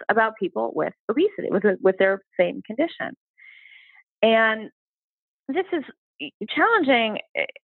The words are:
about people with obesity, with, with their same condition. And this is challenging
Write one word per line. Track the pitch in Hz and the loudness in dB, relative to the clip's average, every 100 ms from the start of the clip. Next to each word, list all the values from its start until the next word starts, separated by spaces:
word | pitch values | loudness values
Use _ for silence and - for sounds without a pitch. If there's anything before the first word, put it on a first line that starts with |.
| - | -2
about | 208 220 220 | 2 2 0
people | 175 220 226 156 | -6 -4 -4 -2
with | 151 - - | -4 -4 -4
obesity, | 226 403 - - | 0 0 0 -2
with, | 202 208 185 | 0 2 2
with | 185 190 | 2 2
their | 190 196 - - | 2 0 -4 -2
same | 175 - - | -2 -2 -8
condition. | 220 330 - - - _ _ - - - - - _ _ _ | -4 -4 -4 -12 -12 _ _ -20 -20 -20 -20 -20 _ _ _
And | 220 226 220 220 214 - _ _ _ _ _ _ - | 2 4 2 0 -8 -18 _ _ _ _ _ _ -8
this | 285 370 | -4 -4
is | 339 254 - _ - - - 214 - | -4 -8 -16 _ -16 -16 -12 -8 0
challenging | 403 453 269 247 226 208 - - - - | 2 2 2 2 0 -4 -8 -6 -6 -8